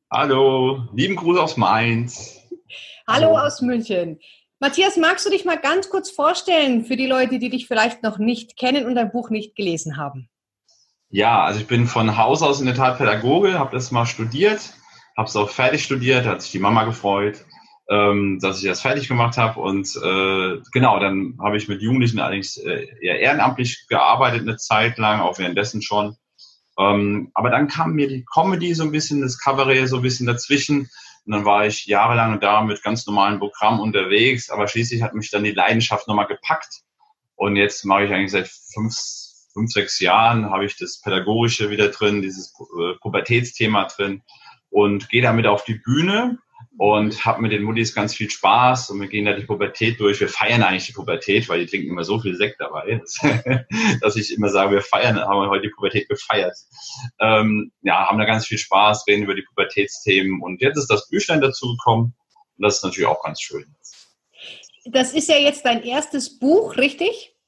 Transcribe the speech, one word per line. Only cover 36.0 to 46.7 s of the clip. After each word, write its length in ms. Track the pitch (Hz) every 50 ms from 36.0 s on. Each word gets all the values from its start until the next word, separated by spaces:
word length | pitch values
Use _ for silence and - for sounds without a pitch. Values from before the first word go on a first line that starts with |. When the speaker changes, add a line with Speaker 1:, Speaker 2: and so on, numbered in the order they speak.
| - -
Speaker 1:
nochmal 200 | 107 104 101 -
gepackt. 560 | 104 - - - 156 156 - - - - _ _ _ _ _ _ _ _ _ _ _
Und 220 | _ 95 101 101 101
jetzt 260 | 101 101 - - -
mache 220 | 101 95 98 101
ich 80 | 101 101
eigentlich 180 | 92 98 95
seit 160 | 98 98 92 -
fünf, 480 | - - - - - 107 110 113 117 - - - - - - - _ _ _ _
fünf, 180 | _ 101 113 113 -
sechs 260 | 107 98 - - -
Jahren, 500 | 92 90 90 107 113 117 117 113 107 104
habe 120 | 95 95 101
ich 140 | 101 - -
das 240 | 90 87 - -
Pädagogische 680 | _ 104 95 92 92 98 110 117 117 117 113 - 110 104
wieder 200 | 104 101 107 101
drin, 320 | 101 - 107 104 104 104
dieses 320 | 95 95 95 95 90 - _
Pu-, 280 | _ - - - 87
äh, 140 | 85 90 92 -
Pubertätsthema 880 | _ - 87 98 92 - 117 117 123 120 - - 113 107 107 101 98 95 -
drin 300 | - 101 98 98 98 _ _ - - - - - _ _ _
und 400 | - 101 104 101 101 101 - -
gehe 120 | - 120
damit 260 | 123 120 110 117 113 113
auf 180 | 104 104 -
die 160 | - 113 110 -
Bühne 540 | 117 127 147 165 185 202 214 240 247 240 247 _ _ _ - 117 _